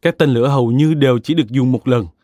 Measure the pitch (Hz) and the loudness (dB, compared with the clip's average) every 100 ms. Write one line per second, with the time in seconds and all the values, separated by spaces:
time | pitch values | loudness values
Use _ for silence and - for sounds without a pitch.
0 | 170 165 151 120 127 139 120 123 156 156 | -4 0 0 2 0 0 0 2 0 2
1 | 139 123 - 156 113 127 127 127 - 123 | 2 0 -2 -4 -2 -2 0 -2 0 -2
2 | 92 _ | -4 _